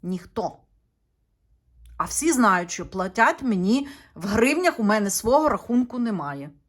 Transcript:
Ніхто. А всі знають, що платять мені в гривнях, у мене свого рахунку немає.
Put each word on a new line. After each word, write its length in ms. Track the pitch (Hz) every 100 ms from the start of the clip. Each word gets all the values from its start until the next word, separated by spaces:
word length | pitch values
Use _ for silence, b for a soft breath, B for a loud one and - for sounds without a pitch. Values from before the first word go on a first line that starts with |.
Ніхто. 540 | 175 185 - - 180 - _ _ _ _ _ _ _ _ _ _ _ _ - -
А 80 |
всі 280 | 165 - 311
знають, 380 | 269 226 180 175
що 200 | - 170
платять 520 | 190 185 208 240 -
мені 460 | 269 196 185 254 277 B B
в 120 | - 196
гривнях, 540 | 214 240 311 359 311
у 20 |
мене 280 | 208 214 202
свого 380 | - 220 277 302
рахунку 500 | 202 - 240 247 254
немає. 520 | 233 196 143 139 139 _